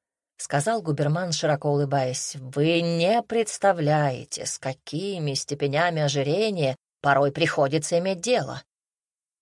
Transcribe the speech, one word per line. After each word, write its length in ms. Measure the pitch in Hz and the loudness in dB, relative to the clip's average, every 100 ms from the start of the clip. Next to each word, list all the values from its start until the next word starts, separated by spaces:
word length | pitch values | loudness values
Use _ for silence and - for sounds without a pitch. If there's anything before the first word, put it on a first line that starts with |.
| _ _ _ - | _ _ _ -16
сказал 460 | - 143 220 226 | -4 -2 0 -2
Губерман, 500 | 160 147 147 165 180 | -2 0 0 0 -2
широко 380 | 156 160 147 151 | 0 0 0 2
улыбаясь. 640 | 143 143 139 131 127 - 143 | 0 2 0 0 -2 -8 -10
"Вы 460 | 131 143 156 170 | -6 0 2 2
не 420 | 170 170 175 233 | 2 2 2 2
представляете, 1200 | 233 233 220 - 196 175 147 151 147 123 - - - | 0 -2 -2 2 2 4 2 2 2 -2 -8 -10 -8
с 140 | - | -6
какими 760 | 135 - - 151 196 180 151 | -8 -8 -8 -6 -6 -4 -4
степенями 680 | 131 - 143 143 143 175 160 | -4 -4 -4 0 2 0 0
ожирения 720 | 147 143 135 175 220 185 135 131 _ _ | 0 0 0 0 0 0 0 -2 _ _
порой 300 | 143 135 143 | 2 4 4
приходится 640 | 143 160 - 139 151 151 170 | 2 0 2 2 0 0 0
иметь 200 | 185 185 | 0 -2
дело". 420 | 214 240 131 127 - _ _ _ _ _ _ _ | 0 0 0 -8 -14 _ _ _ _ _ _ _